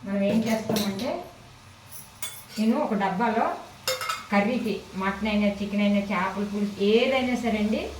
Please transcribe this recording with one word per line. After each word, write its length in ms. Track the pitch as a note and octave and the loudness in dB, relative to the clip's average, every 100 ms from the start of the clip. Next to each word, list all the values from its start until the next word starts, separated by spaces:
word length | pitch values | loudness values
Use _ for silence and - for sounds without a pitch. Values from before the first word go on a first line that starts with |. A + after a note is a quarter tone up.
| G3+ | -2
మనం 160 | G3+ G3 | 0 4
ఏం 80 | A3+ A3+ | 4 2
చేస్తామంటే, 640 | A3+ - G#3+ G#3 G3 B3+ F4 - - - - - - - - - - - - - - | 0 0 0 0 -2 -4 -4 -8 -18 -20 -20 -20 -20 -20 -20 -20 -14 -14 -14 -14 0
నేను 180 | A3 C4 B3 | 2 2 2
ఒక 100 | G3+ | 0
డబ్బాలో 420 | F#3+ F3+ G#3+ A3 - - - - - - - - - | 0 2 2 2 0 -2 -10 -10 -6 -4 -4 -8 0
కర్రీకి 420 | G#3 G#3 B3 G#3+ F#3+ - F#3 | 2 2 0 -2 -4 -6 -4
మటన్ 280 | F#3+ G3+ G#3+ | -4 -2 0
అయినా, 160 | G#3 G#3 G3 | 2 2 0
చికెన్ 260 | G3 G3+ G#3 | -4 0 2
అయినా, 160 | G3+ G3 | 2 0
చేపల 340 | F#3+ F#3 G3+ G3+ | -2 -2 -2 -4
పులుసు 220 | G3+ G3+ - G3+ | -2 -2 0 4
ఏదైనా 460 | A3+ C4 C4 B3 A#3+ | 4 4 2 2 0
సరే 140 | A#3 G#3+ | 0 0
అండి 180 | G#3 C4 G4 - | 0 0 -2 -8